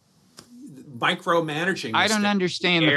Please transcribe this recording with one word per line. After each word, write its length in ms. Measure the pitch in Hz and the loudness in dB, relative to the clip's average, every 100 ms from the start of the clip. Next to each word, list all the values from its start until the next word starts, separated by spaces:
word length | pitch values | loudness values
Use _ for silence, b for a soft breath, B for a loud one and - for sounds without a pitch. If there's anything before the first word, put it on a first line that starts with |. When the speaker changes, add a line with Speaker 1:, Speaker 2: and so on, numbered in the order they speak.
| _ _ _ - - 240 262 135 - 123 | _ _ _ -20 -20 -20 -20 -20 -16 -4
Speaker 1:
micromanaging 960 | 151 180 - 170 160 151 175 165 120 | -2 -2 0 0 0 -2 -2 -2 -2
Speaker 2:
I 100 | 156 | 0
Speaker 1:
this 80 | 196 | 2
Speaker 2:
don't 100 | 214 | 2
Speaker 1:
thing. 80 | 208 | 2
Speaker 2:
understand 540 | 202 180 - 226 175 | 0 0 0 0 2
the 40 | |
Speaker 1:
Air 60 | 160 | 4